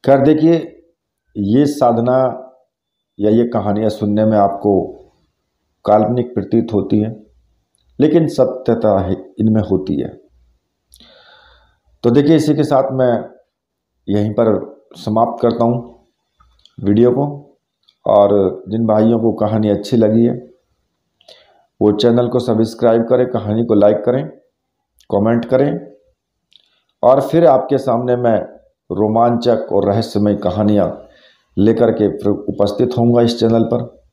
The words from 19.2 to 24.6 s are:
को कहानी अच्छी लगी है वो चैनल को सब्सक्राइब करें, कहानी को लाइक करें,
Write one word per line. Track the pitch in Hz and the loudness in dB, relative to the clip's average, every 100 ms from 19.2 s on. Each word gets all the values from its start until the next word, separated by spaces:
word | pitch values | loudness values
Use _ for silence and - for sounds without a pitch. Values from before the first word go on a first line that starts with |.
को | 113 | 0
कहानी | 107 104 107 107 | -2 -2 0 0
अच्छी | 101 - 117 | -2 -2 0
लगी | 107 113 | 2 2
है | 120 - - _ _ _ _ _ _ _ - - _ _ _ _ | 0 -2 -12 _ _ _ _ _ _ _ -20 -20 _ _ _ _
वो | 104 | 0
चैनल | 104 120 117 123 | 2 2 2 0
को | 123 | -2
सब्सक्राइब | 120 110 113 - 117 117 | -2 -2 -2 0 2 2
करें, | 117 123 127 | 2 0 0
कहानी | 117 104 110 | -4 -4 -4
को | 117 | 0
लाइक | 104 101 104 | 2 4 2
करें, | - 131 156 - _ _ | -2 -4 -6 -16 _ _